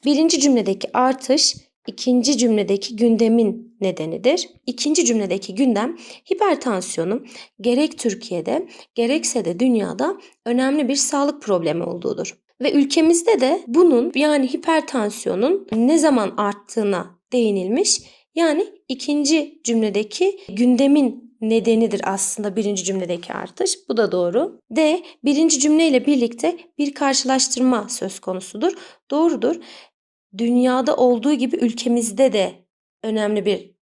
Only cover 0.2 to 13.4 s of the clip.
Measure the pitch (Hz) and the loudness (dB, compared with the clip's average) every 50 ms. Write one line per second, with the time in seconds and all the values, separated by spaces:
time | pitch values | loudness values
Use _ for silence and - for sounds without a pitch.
0.2 | 320 330 330 302 269 285 262 240 208 190 196 196 - - - - 254 254 262 262 | 4 2 2 2 2 4 4 2 2 0 -4 -4 -6 -4 0 2 2 2 0 -2
1.2 | - - 254 302 - - - - _ _ _ _ _ - 208 - - 254 247 247 | 0 0 0 2 2 0 -2 -4 _ _ _ _ _ -16 -14 -6 -2 0 2 2
2.2 | 226 - 294 226 240 233 220 208 202 175 196 202 196 - 240 208 233 233 226 208 | 2 2 0 2 2 2 2 2 0 0 -2 -4 -4 -8 -4 0 2 2 4 4
3.2 | 233 226 226 233 226 208 190 - - - _ _ 202 190 180 - 156 160 165 - | 4 4 4 4 2 2 0 -4 -10 -20 _ _ -6 -6 -4 -4 -6 -8 -8 -2
4.2 | 180 240 302 359 - - _ _ _ - 240 240 - 294 311 320 339 - 240 226 | 0 0 0 0 -2 -8 _ _ _ -10 -8 -4 -2 -2 0 2 2 2 0 0
5.2 | 208 190 180 196 196 - 190 196 277 262 226 202 214 269 339 - - - - - | 0 -2 -4 -6 -6 -10 -2 0 0 2 2 0 -2 -4 -6 -10 -16 -20 -20 -20
6.2 | _ - 370 370 427 403 320 - - 262 220 185 185 - - - 165 175 202 247 | _ -6 -4 0 2 0 0 0 -2 -4 -4 -4 -4 -6 -6 -4 -2 -2 -2 -4
7.2 | - - - - - - _ _ 196 240 240 247 302 311 302 - - 240 196 196 | -6 -10 -20 -20 -20 -20 _ _ -2 0 2 2 0 -2 -2 -4 -4 -4 -4 -4
8.2 | - - 185 175 165 175 240 302 381 - - - - _ _ - 233 233 269 320 | -8 -8 -8 -6 -4 -4 -4 -4 -4 -8 -14 -20 -20 _ _ -2 -2 0 0 -2
9.2 | 330 - - 247 208 - 180 175 240 262 247 220 196 180 165 185 254 320 392 - | -2 -2 -4 -2 -4 -4 -2 0 2 2 2 2 0 -2 -4 -4 -4 -4 -4 -6
10.2 | - - _ _ _ 233 240 240 262 269 277 302 294 233 277 269 - - - 285 | -12 -20 _ _ _ -2 -2 0 0 0 0 0 0 0 0 -2 -2 -2 0 0
11.2 | 277 285 285 285 - 220 202 180 165 160 151 170 - - 175 180 - - - - | 0 0 -2 -4 -2 -2 0 0 0 0 -2 -2 -4 -6 -8 -6 -4 -6 -4 -4
12.2 | - - - _ _ _ _ _ 247 - - 285 277 277 - - 320 311 339 339 | -6 -10 -10 _ _ _ _ _ -2 0 2 2 2 2 2 2 4 4 4 2
13.2 | 339 - 453 285 | 4 2 2 2